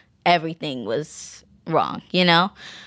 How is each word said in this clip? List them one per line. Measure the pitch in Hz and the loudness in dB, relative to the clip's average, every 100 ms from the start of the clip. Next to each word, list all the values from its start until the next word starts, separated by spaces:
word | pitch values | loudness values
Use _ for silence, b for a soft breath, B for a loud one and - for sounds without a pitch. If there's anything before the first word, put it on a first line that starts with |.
| b _ | b _
everything | 175 175 160 165 151 127 104 | 2 2 0 -8 -8 -8 -4
was | 120 151 - - - _ _ - | -6 -6 -14 -18 -20 _ _ -2
wrong, | 160 73 - - | 0 0 -6 -2
you | 180 | 2
know? | 180 170 190 - B B | 4 4 2 -6 B B